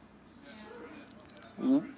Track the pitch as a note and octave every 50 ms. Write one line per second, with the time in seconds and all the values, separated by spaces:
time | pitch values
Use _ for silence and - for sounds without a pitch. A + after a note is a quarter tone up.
0 | - - - - - - - - - - - - - - - - - - - -
1 | - - - - - - - - - - - - - B2+ C3+ D3 - - -